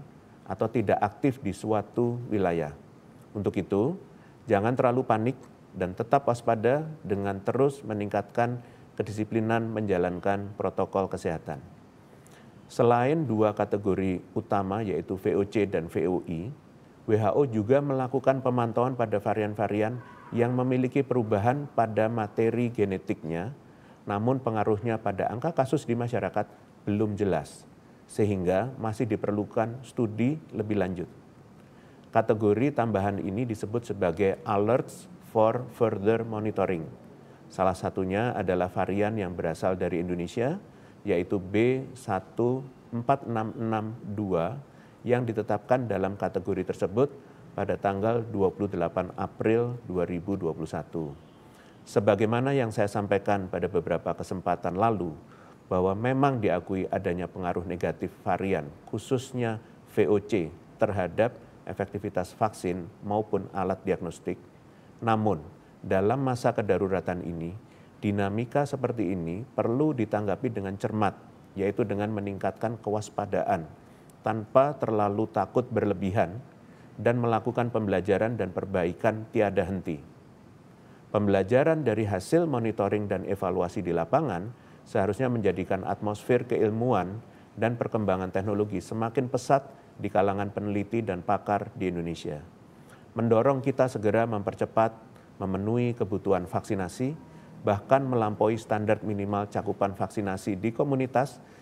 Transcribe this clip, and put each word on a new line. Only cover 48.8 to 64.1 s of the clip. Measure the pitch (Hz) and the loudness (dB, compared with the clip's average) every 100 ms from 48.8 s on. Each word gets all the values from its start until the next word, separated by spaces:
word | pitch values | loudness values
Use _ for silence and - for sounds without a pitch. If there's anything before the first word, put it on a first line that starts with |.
| 85 - 90 | -2 -2 -4
April | - 98 - 110 113 120 120 - | -6 -8 -2 2 2 0 -4 -6
dua | 90 | -2
ribu | 85 87 90 | -2 -2 -4
dua | 98 85 | -2 -2
puluh | 78 80 | -4 -6
satu. | 82 78 85 76 71 - - - - - - - | -8 -8 -8 -8 -10 -18 -20 -20 -20 -20 -20 -4
Sebagaimana | 120 107 101 107 117 131 | 2 4 4 4 2 2
yang | 139 117 | 0 0
saya | 107 101 | 0 0
sampaikan | 107 101 101 104 101 92 | 0 0 2 2 0 -2
pada | 90 87 | -4 -2
beberapa | 90 82 85 87 85 | -2 0 -2 -2 -6
kesempatan | 87 95 87 87 90 | -6 -4 -2 -2 -2
lalu, | 90 113 104 87 76 - - - - - | 0 2 2 -4 -8 -16 -20 -20 -20 -2
bahwa | 92 95 | 2 2
memang | 98 123 131 139 127 | 2 0 2 2 2
diakui | 104 90 87 95 90 | 0 0 -2 -4 -2
adanya | 98 95 87 87 | -2 -2 -4 -6
pengaruh | 95 87 90 | -6 -4 -4
negatif | 87 87 87 82 92 - - | -4 -4 -4 -4 -8 -6 -2
varian, | 90 95 90 73 - - | -2 0 -2 -4 -12 -10
khususnya | 110 - 131 - 127 113 107 - - - | -10 -2 -4 -4 -4 -4 -4 -10 -20 -4
V | - 92 | 2 4
O | 104 | 2
C, | 101 104 78 - - - | 2 -2 -2 -8 -20 -2
terhadap | 107 95 87 87 117 - - - - | -2 0 -2 0 0 -2 -16 -16 -10
efektivitas | 95 98 101 101 95 90 | -6 -6 -6 -4 -4 -4
vaksin | - 110 - 92 90 82 - 101 | -2 -2 -2 -4 -4 -6 -10 -2
maupun | 104 107 98 95 | -2 0 -2 -2
alat | 95 92 92 95 | -4 -2 -2 -2
diagnostik. | 85 87 | -2 -4